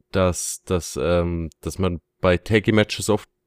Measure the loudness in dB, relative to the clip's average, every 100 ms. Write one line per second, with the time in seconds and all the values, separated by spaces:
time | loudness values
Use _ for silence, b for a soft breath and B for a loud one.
0 | _ 0 2 0 -6 -8 -4 -4 -4 -4
1 | 0 2 0 -4 -6 -8 -8 -4 -2 -4
2 | -10 _ 2 2 2 2 4 2 2 -2
3 | -2 -2 -4 _